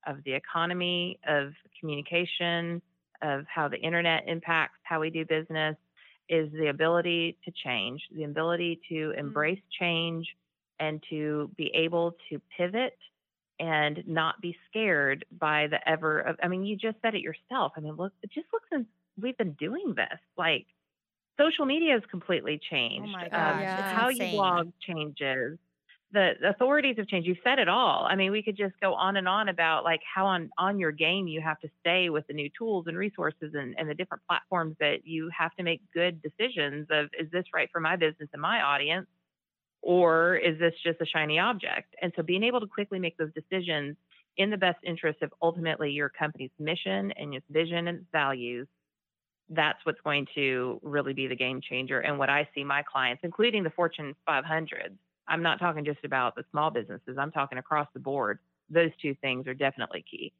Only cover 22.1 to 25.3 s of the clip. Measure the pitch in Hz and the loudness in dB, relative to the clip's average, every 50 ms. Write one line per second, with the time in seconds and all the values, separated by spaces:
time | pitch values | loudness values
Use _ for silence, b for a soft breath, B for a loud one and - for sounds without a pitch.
22.1 | - 180 - - 185 151 - - 151 151 - - 170 139 120 113 - - 208 208 | -10 -10 -2 -2 -2 0 0 -2 -6 -6 -6 -4 -2 -2 -2 -2 -4 -6 -8 -8
23.1 | 202 185 175 170 170 170 160 156 156 160 - 190 190 190 196 196 190 220 233 254 | -8 -8 -8 -4 -2 0 2 2 2 0 -2 -2 -2 -2 -2 0 2 2 2 2
24.1 | 262 240 202 180 180 208 196 185 175 175 165 170 - _ - - 170 160 151 151 | 2 0 -2 -2 2 2 2 4 4 2 0 -2 -6 _ -10 -8 -6 -6 -6 -6
25.1 | 143 - 147 135 | -6 -4 -2 -2